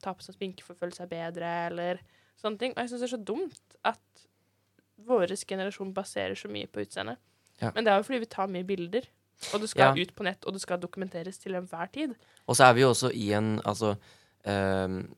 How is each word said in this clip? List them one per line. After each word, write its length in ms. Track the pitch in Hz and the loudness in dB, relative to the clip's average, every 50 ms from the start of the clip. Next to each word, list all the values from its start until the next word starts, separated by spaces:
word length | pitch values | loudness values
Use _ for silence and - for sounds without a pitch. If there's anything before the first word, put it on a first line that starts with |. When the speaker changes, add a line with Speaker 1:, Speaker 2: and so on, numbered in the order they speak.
Speaker 1:
ta 120 | - 196 185 | -8 -8 -8
på 80 | - | -8
seg 140 | - - 185 | -14 -18 -12
sminke 240 | _ 196 190 185 - | _ -10 -8 -8 -12
for 140 | - - 180 | -18 -20 -8
å 60 | - 175 | -8 -8
føle 100 | 180 175 | -8 -6
seg 160 | - 180 180 | -10 -10 -8
bedre, 400 | 170 165 165 170 170 175 170 170 170 170 170 170 | -8 -6 -6 -6 -6 -4 -4 -2 -2 -2 -2 -2
eller 300 | 170 170 175 175 180 180 - _ _ _ _ _ _ _ | -4 -2 -2 -2 -2 -4 -8 _ _ _ _ _ _ _
sånne 180 | - 214 214 202 | -4 -4 -2 -2
ting. 140 | 240 262 - | -4 -4 -2
Og 80 | - 247 | -4 -6
jeg 60 | 233 | -6
synes 140 | 247 240 247 | -4 -6 -4
det 40 | 240 | -4
er 80 | 254 | -4
så 60 | 226 196 | -6 -6
dumt 520 | 190 220 311 381 302 - - _ _ - _ - | -6 -4 -4 -4 -6 -8 -14 _ _ -18 _ -2
at 420 | 220 - - _ _ _ _ _ _ _ _ _ _ _ _ _ _ _ _ _ _ _ - 208 | -2 -2 -2 _ _ _ _ _ _ _ _ _ _ _ _ _ _ _ _ _ _ _ -16 -2
våres 380 | 233 254 214 175 175 196 - - | 2 4 4 4 2 0 -6 -6
generasjon 460 | - 196 190 190 202 - - 196 190 190 | -6 -6 -4 -4 -6 -6 -6 -8 -6 -6
baserer 400 | 202 190 - - 202 - - - | -8 -8 -6 -6 -4 -4 -4 -4
så 140 | - - 104 | -6 -8 -10
mye 160 | 104 104 101 | -8 -10 -10
på 160 | - - 104 101 | -8 -8 -8 -8
utseende. 320 | - - - 98 110 247 - _ _ _ _ _ _ _ _ | -6 -6 -8 -6 -6 -8 -10 _ _ _ _ _ _ _ _
Speaker 2:
Ja. 100 | - 113 - | -6 -2 -2
Speaker 1:
Men 120 | 220 226 | 2 4
det 60 | 214 196 | 6 6
er 80 | 196 | 4
jo 60 | 214 | 4
fordi 120 | - 269 240 | 2 -2 -4
vi 120 | 226 - | -4 -4
tar 160 | - - 190 196 | -4 -4 -2 -2
mye 160 | 185 175 180 | -2 -4 -2
bilder, 400 | 190 196 185 170 170 202 247 - - _ _ _ _ _ _ - - - | -2 -4 -4 -4 -4 -4 -4 -4 -4 _ _ _ _ _ _ -8 -4 -4
og 80 | 208 | -2
det 80 | 214 220 | -2 -2
skal 260 | - - 135 135 135 | 4 6 6 6 6
Speaker 2:
Ja. 60 | 170 175 | 4 0
Speaker 1:
ut 120 | - - | -4 -6
på 80 | - 196 | -6 -6
nett, 200 | 180 185 - - | -6 -6 -6 -8
og 80 | - 196 | -8 -8
det 80 | 190 | -8
skal 180 | - - 180 180 | -6 -4 -4 -4
dokumenteres 580 | 175 175 - 196 190 190 - 170 165 185 185 - | -4 -8 -8 -8 -8 -8 -8 -10 -10 -10 -14 -12
til 160 | - 196 185 | -10 -8 -8
enhver 360 | 180 185 185 - 165 175 196 | -8 -8 -8 -8 -10 -10 -8
tid. 240 | - 277 311 269 233 - _ _ _ _ _ | -6 -6 -6 -6 -6 -10 _ _ _ _ _
Speaker 2:
Og 80 | - 120 | 0 8
så 140 | 127 135 127 | 10 10 10
er 40 | 117 | 10
vi 80 | 123 | 10
jo 80 | 135 127 | 8 6
også 200 | 117 - 127 127 - | 6 4 2 0 0
i 180 | - 107 101 104 | 0 0 2 2
en, 260 | 104 110 110 110 107 - | 2 2 2 0 0 0
altså, 320 | 104 104 101 110 104 101 101 - - - _ _ _ _ _ - | -2 -2 0 0 0 0 -2 -6 -16 -20 _ _ _ _ _ -4
ehm, 640 | 104 101 98 98 95 95 95 95 92 92 92 - - - | -2 0 2 2 2 2 0 0 -2 -4 -6 -8 -10 -14